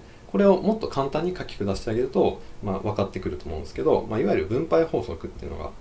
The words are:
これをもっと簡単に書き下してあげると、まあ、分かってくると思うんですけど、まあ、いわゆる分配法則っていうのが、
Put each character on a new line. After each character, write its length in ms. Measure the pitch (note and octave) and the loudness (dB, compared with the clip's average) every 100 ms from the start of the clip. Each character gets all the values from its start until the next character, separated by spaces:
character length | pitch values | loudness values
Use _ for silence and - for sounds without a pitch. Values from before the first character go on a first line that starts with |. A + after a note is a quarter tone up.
| - - - | -10 -20 -4
こ 80 | G3 | 4
れ 60 | G3+ | 6
を 120 | F#3 | 6
も 140 | G3 A3 | 4 0
っ 40 | |
と 80 | - | -2
簡 220 | C#3 C#3 | -2 0
単 140 | D3+ F3+ | 0 -2
に 100 | F3+ | -4
書 100 | C3 | -8
き 100 | - | -4
下 200 | G2 F#2+ | -2 -2
し 100 | - | 0
て 60 | |
あ 20 | |
げ 80 | A2 | 0
る 80 | C3 | 2
と、 320 | G3 B2 - - - | 4 4 2 -12 -8
ま 100 | G#2 | -4
あ、 60 | F#2+ | -2
分 160 | G#2+ G2 | -2 -2
か 100 | G2 | -2
っ 60 | |
て 80 | - | -2
く 100 | - | -6
る 80 | - | -6
と 80 | - | -6
思 100 | D#2 | -8
う 40 | |
ん 20 | |
で 60 | - | -8
す 60 | |
け 100 | - | -2
ど、 220 | C#3 G2+ - | 4 4 2
ま 80 | A2 | 0
あ、 20 | |
い 60 | F#3+ | 2
わ 80 | |
ゆ 60 | A#2+ | 2
る 60 | E2+ | 0
分 220 | A#2+ E3 | -2 2
配 160 | E3 E3 | 2 4
法 180 | D3 | 0
則 240 | - E2 - | -4 -8 -10
っ 20 | |
て 160 | - - | -10 -10
い 20 | |
う 40 | |
の 60 | D#2+ | -8
が、 140 | D#2 - | -10 -10